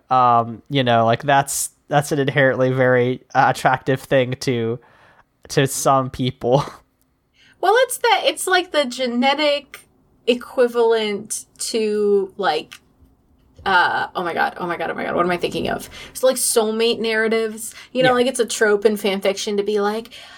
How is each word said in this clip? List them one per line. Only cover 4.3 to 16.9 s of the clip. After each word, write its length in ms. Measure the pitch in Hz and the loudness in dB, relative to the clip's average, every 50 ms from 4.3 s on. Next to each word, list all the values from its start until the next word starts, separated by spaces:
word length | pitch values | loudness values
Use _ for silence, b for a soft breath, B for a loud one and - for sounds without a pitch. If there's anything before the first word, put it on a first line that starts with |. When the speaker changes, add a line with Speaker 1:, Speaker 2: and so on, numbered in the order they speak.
| 127 - | -4 -6
Speaker 1:
to, 380 | - 143 123 117 113 113 117 - b b b b b b b b b b _ _ _ - | -4 -2 -2 0 -2 -2 -4 -6 b b b b b b b b b b _ _ _ -4
to 180 | - 151 139 | 0 0 0
some 440 | 127 - - - 151 139 135 131 131 | 0 -2 -2 2 2 2 2 2 -2
people. 520 | - - 131 123 - - - 120 127 143 - - | -4 -4 -4 -4 -4 -2 0 2 2 2 2 0
<laughs> 60 | - - _ _ _ _ _ _ _ _ _ _ b b b b b b | -10 -18 _ _ _ _ _ _ _ _ _ _ b b b b b b
Speaker 2:
Well, 140 | - 359 415 494 | 0 2 4 4
it's 200 | 523 494 - - | 2 0 -2 -2
that, 240 | - 466 403 370 - | 0 0 2 2 0
it's, 220 | - 330 - - | -2 -2 -2 -2
like, 240 | 370 370 370 349 - | 0 0 0 0 0
the 140 | - 302 285 | -2 -2 -2
genetic 960 | 247 247 254 262 240 233 240 247 269 277 285 302 294 285 285 285 _ - - _ _ _ _ _ _ _ _ - - | -2 -4 -6 -6 -4 -2 0 0 0 0 2 0 0 0 -2 -6 _ -20 -20 _ _ _ _ _ _ _ _ -2 -2
equivalent 1200 | 247 247 - - - 269 240 240 233 240 233 226 226 226 214 208 202 196 220 - - - - _ _ - | -2 -2 -2 -8 0 0 0 0 2 0 2 2 2 2 0 -2 -4 -6 -8 -10 -12 -12 -12 _ _ -10
to, 760 | - - - 226 220 214 208 214 208 202 202 202 190 190 - | -10 -4 -2 -2 -2 0 0 0 2 2 2 2 0 -2 -6
like, 440 | - 190 170 151 156 - - - - _ _ _ _ _ _ _ _ _ _ _ _ _ _ _ - - | -4 -2 -2 -2 -2 -6 -10 -20 -20 _ _ _ _ _ _ _ _ _ _ _ _ _ _ _ -10 -4
uh, 400 | 202 190 180 170 165 - - - - - | 0 2 2 2 2 0 -4 -6 -6 -8
oh 80 | - 180 | -8 -6
my 100 | 170 160 | -6 -4
god, 220 | - 147 147 - - | -2 -4 -4 -4 -8
oh 80 | 185 175 | -8 -8
my 80 | 165 | -6
god, 160 | 160 165 - - | -6 -6 -6 -6
oh 20 | |
my 80 | - - | -6 -6
god, 140 | 160 - | -4 -2
what 80 | 170 170 | -2 0
am 60 | 180 180 | 0 -2
I 60 | 175 | -2
thinking 300 | - - - - - - | -4 -4 -4 -4 -4 -4
of? 220 | - - - - B B B B | -4 -6 -8 -14 B B B B
It's, 120 | B - - | B 0 0
like, 140 | 262 262 | 0 2
soulmate 640 | 254 - - - 233 220 220 220 226 226 233 | 2 -2 0 0 0 0 0 0 0 0 0